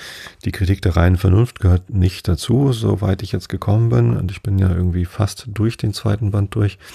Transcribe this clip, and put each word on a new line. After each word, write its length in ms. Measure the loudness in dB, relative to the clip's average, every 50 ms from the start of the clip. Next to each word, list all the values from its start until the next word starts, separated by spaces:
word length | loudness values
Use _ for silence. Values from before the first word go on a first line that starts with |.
| -16 -18 -18 -18 -18 -20 -20 _ -8
Die 80 | -6
Kritik 280 | -4 -2 0 0 0 0
der 160 | 0 0 2
reinen 200 | 4 4 4 4
Vernunft 420 | 4 4 4 4 4 2 0 -2 0
gehört 320 | 2 4 4 2 2 -2
nicht 380 | 0 2 2 2 0 -2 -2 -2
dazu, 440 | -2 -2 0 0 2 2 2 2
soweit 520 | 0 0 0 -2 0 0 0 -2 -2 -2 -4
ich 80 | -6
jetzt 160 | -6 -8 -6 -8
gekommen 400 | -10 -4 -2 0 2 2 2 2
bin. 280 | 2 2 2 2 0
Und 140 | 0 -2 -6
ich 120 | -6 -6
bin 180 | -4 -2 2 2
ja 100 | 2 2
irgendwie 360 | 2 2 0 0 0 -2 -2
fast 400 | -4 -2 -2 -2 -2 -2 -8 -14 -10
durch 280 | -4 -2 -2 -2 -2
den 160 | -2 -4 -6
zweiten 380 | -4 -4 -2 -2 -2 0 -2 -2
Band 240 | 0 0 -2 -2 0
durch. 240 | -2 -2 -2 -2 -6 -16 -20